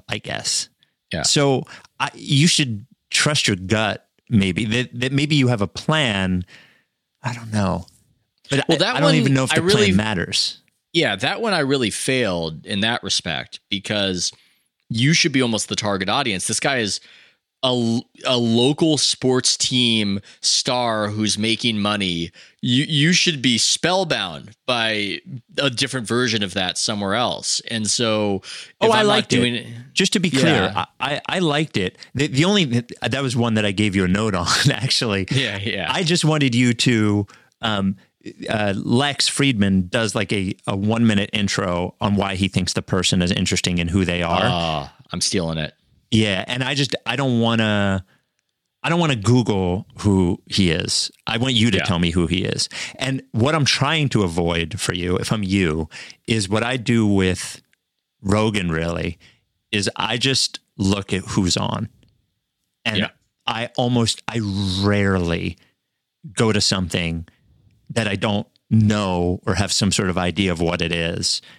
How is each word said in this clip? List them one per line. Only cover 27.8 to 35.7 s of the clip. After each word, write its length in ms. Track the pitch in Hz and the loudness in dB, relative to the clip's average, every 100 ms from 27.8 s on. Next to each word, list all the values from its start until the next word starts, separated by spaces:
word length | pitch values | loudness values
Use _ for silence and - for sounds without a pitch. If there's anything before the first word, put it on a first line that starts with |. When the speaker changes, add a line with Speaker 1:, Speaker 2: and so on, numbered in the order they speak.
| 104 | -2
Speaker 2:
so 520 | - 113 107 104 95 | 0 0 0 0 -2
if 280 | - - - - | -6 -16 -16 0
Speaker 1:
Oh, 100 | 226 | 2
I 100 | 220 | 4
Speaker 2:
I'm 60 | 208 | 4
Speaker 1:
liked 240 | 208 - | 2 2
Speaker 2:
not 60 | 127 | 2
doing 160 | 120 | 2
Speaker 1:
it. 120 | 117 113 | 0 -8
Speaker 2:
it 60 | 117 123 | -16 -6
Speaker 1:
Just 180 | - 190 | 0 2
to 40 | 202 | 2
be 80 | 170 | 2
clear, 160 | 139 | 4
Speaker 2:
Yeah. 400 | 160 143 - 95 - - | 4 4 2 -2 -6 -6
Speaker 1:
I, 140 | 131 | -4
I, 60 | 147 - 170 | -4 -4 0
I 20 | |
liked 380 | 165 147 160 107 | 2 2 0 -2
it. 200 | 92 - - | -4 -8 -6
The, 120 | 123 151 | -2 0
the 180 | 131 | 4
only, 200 | 180 208 | 4 4
that 580 | 143 120 120 - 120 135 | 2 0 -2 -6 -2 -2
was 120 | 135 117 | 0 0
one 180 | 117 | 2
that 100 | 107 | 2
I 60 | 107 | 2
gave 240 | 98 107 95 | 2 2 2
you 80 | |
a 40 | 90 | 2
note 260 | 101 110 | 2 0
on, 120 | 90 87 - | 0 0 2
<laughs> 100 | 139 | 2
actually. 540 | 120 135 - 120 98 92 | 0 0 0 0 -2 0
Speaker 2:
Yeah, 280 | 135 123 98 | 0 -2 -4
yeah. 280 | 101 | -6